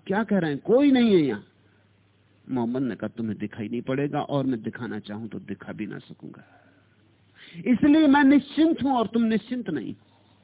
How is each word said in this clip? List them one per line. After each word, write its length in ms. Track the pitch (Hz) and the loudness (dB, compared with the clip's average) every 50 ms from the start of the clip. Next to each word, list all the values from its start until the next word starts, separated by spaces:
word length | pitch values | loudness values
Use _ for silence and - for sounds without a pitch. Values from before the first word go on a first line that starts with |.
| - | -6
क्या 180 | - 196 208 226 | -4 -2 -2 0
कह 140 | - 214 190 | 0 0 0
रहे 120 | 170 156 | 0 0
हैं, 100 | 143 135 | -2 -4
कोई 300 | - - 214 262 294 285 | 0 2 4 4 6 6
नहीं 200 | 262 254 240 226 | 4 4 4 4
है 100 | 202 175 | 4 4
यहां।" 200 | 151 131 107 101 - _ _ _ _ _ _ _ _ _ _ _ _ _ _ _ _ _ _ _ _ - | 4 2 -2 -4 -8 _ _ _ _ _ _ _ _ _ _ _ _ _ _ _ _ _ _ _ _ -6
मोहम्मद 320 | 131 123 117 117 123 127 139 | -4 -4 -2 -2 -2 -2 -4
ने 140 | 120 95 | -4 -4
कहा, 120 | - 107 104 | -6 -8 -10
"तुम्हें 300 | - - 117 110 101 - | -8 -6 -6 -6 -6 -6
दिखाई 300 | 107 104 - - 107 107 | -8 -10 -8 -10 -8 -8
नहीं 140 | 120 120 - | -6 -6 -6
पड़ेगा 380 | - 131 139 143 147 143 147 | -4 -4 -2 -4 -4 -4 -6
और 240 | - - 139 143 135 | -6 -4 -4 -4 -2
मैं 180 | 131 127 113 110 | -2 -4 -4 -6
दिखाना 360 | 113 104 - 120 104 104 107 | -10 -10 -10 -10 -10 -10 -10
चाहूं 300 | 101 - 104 107 113 107 | -10 -12 -12 -12 -12 -12
तो 100 | 107 104 | -12 -14
दिखा 340 | 95 - 98 - - - 95 | -12 -12 -14 -14 -14 -14 -12
भी 140 | 85 107 | -12 -12
ना 120 | 95 98 95 | -12 -12 -14
सकूंगा, 760 | - - - - - - - - - _ _ _ _ _ _ _ _ _ _ _ _ _ _ _ _ _ _ _ - - - | -16 -18 -20 -20 -20 -20 -20 -20 -20 _ _ _ _ _ _ _ _ _ _ _ _ _ _ _ _ _ _ _ -20 -20 -16
इसलिए 500 | 170 - 226 254 - - 294 294 320 311 | -6 -2 0 2 4 4 6 6 6 6
मैं 180 | 285 269 294 294 | 6 6 6 6
निश्चिंत 580 | 269 285 277 - - - 285 320 330 330 - 240 | 6 6 4 2 0 0 2 2 2 2 0 0
हूं 140 | 285 269 | 0 0
और 100 | 240 220 | 0 -2
तुम 160 | - - 233 233 | -2 0 0 0
निश्चिंत 480 | 220 220 214 - - 240 254 214 185 | 0 0 -2 -4 -6 -8 -8 -6 -6
नहीं। 240 | 156 135 98 - - - _ _ _ _ _ _ _ _ | -6 -6 -8 -8 -12 -14 _ _ _ _ _ _ _ _